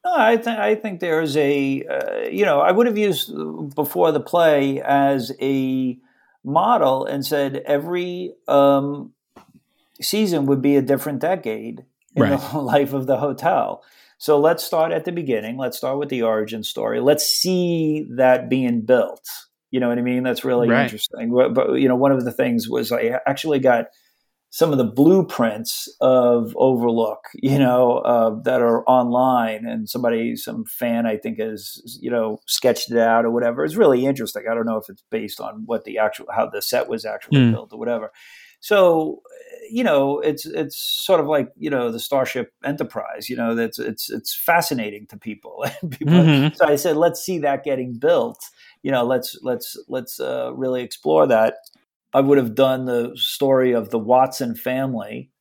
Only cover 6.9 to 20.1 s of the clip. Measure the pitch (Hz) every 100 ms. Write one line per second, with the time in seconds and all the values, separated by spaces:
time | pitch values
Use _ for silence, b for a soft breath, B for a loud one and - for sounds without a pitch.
6.9 | 135 - 139 135 147 139 139 - 143 160
7.9 | 180 180 180 180 - - 143 139 139 143
8.9 | 143 233 _ _ - _ _ _ _ _
9.9 | _ - 208 214 165 139 135 143 143 135
10.9 | 135 151 135 160 185 117 110 113 113 -
11.9 | _ _ - 123 139 - 151 131 147 139
12.9 | 139 131 131 143 127 160 131 110 - b
13.9 | b b b - 147 156 165 - 165 165
14.9 | 170 180 175 143 110 107 131 127 127 131
15.9 | 139 143 131 113 110 107 113 107 - 110
16.9 | 117 127 147 - - 180 185 175 170 156
17.9 | 151 - 120 127 127 120 131 127 120 110
18.9 | 123 98 - - - - _ _ 127 120
19.9 | 120 123